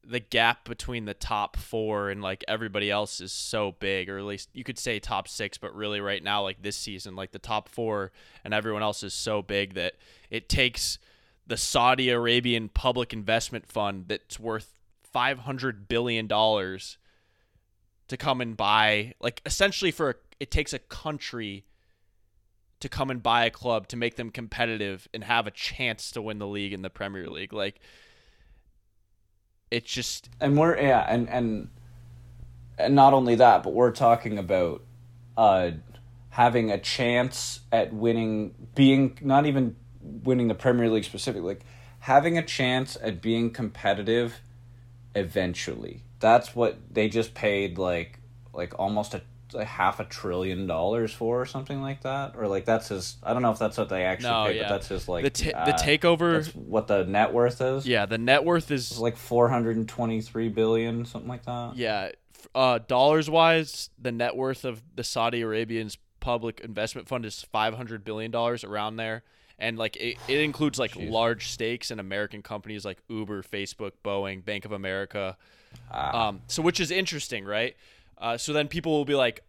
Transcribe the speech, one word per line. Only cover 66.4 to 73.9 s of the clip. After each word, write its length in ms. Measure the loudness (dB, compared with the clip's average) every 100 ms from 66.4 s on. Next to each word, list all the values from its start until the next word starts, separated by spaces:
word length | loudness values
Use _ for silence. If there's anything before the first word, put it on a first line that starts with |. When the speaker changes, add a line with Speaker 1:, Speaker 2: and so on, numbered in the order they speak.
| -2 -8
Speaker 1:
investment 480 | -10 -4 -4 -6 -8
fund 180 | -6 -6
is 160 | -12 -6
five 220 | 0 0
hundred 300 | -2 -10 -10
billion 260 | -8 -8 -4
dollars, 340 | -2 0 -2
around 320 | -6 -6 -6 -4
there. 260 | -6 -6 _ _ _ _
And, 200 | -6 -2
like, 180 | -6 -4
it, 200 | -6 -6 -2
it 120 | 0
includes, 380 | 0 0 -2 0
like, 140 | -4
Speaker 2:
Jeez. 180 | -4 -2
Speaker 1:
large 380 | 2 2 0 -6
stakes 420 | -4 -4 -4 -6
in 100 | -10
American 420 | -6 -4 -4 -8
companies 420 | -12 -12 -10 -10
like 140 | -10 -12 _
Uber, 340 | -8 -6 -8
Facebook, 500 | -8 -8 -8 -8 -12